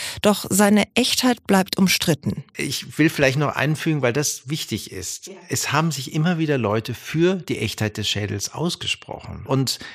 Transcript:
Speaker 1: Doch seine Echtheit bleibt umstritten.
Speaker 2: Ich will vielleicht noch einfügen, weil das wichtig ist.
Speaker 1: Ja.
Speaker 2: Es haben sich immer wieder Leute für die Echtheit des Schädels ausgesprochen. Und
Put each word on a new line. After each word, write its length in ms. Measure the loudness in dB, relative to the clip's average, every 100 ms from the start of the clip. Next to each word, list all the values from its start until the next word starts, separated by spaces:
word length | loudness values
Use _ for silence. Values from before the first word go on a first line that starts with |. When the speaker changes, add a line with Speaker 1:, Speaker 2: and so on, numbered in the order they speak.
| -10 0
Speaker 1:
Doch 260 | 2 2 0
seine 400 | 4 6 6 4 0
Echtheit 500 | 0 2 2 0 2
bleibt 320 | 2 2 2
umstritten. 640 | 2 2 2 0 0 -6 -10 -6
Speaker 2:
Ich 420 | -4 -4 -6 2
will 100 | 2
vielleicht 300 | 4 4 4
noch 160 | 0
einfügen, 480 | 0 0 0 0 2
weil 100 | 2
das 360 | 2 -2 -4 -6
wichtig 420 | -8 -4 -6 -6
ist. 380 | -10 -10 -10 -14
Speaker 1:
Ja. 60 | -18 -6
Speaker 2:
Es 220 | -4 0
haben 220 | 0 0
sich 200 | -2 -4
immer 260 | 0 0 0
wieder 200 | 0 2
Leute 340 | 2 0 -2
für 440 | -8 -4 2 2 2
die 220 | -4 -4
Echtheit 400 | -4 -2 -2 -2
des 100 | -4
Schädels 440 | -2 -2 -4 -6
ausgesprochen. 920 | -4 -4 -4 -6 -6 -8 -12 -12 -12 -2
Und 320 | 0 0 -4 -10